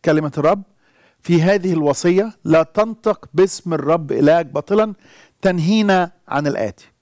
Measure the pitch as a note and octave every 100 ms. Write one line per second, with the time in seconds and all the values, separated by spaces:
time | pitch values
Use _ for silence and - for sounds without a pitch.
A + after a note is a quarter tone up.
0 | - D#3 D3+ C#3+ D3 G3+ F#3+ _ _ _
1 | _ _ - E3+ E3 G3+ F#3 E3 D3 C#3
2 | F3 F#3 A3 - - D#3+ D#3+ - A3 A3
3 | A3 G#3 - D3 F#3+ - F3+ D#3 C#3 E3+
4 | D3 A#2+ C#3+ E3+ D3+ D3 - G#3 G#3+ G3
5 | _ - _ _ F#3+ F3+ D#3+ A3 G#3 F#3
6 | F3 _ _ C#3 D3 B2+ G#2+ - _ _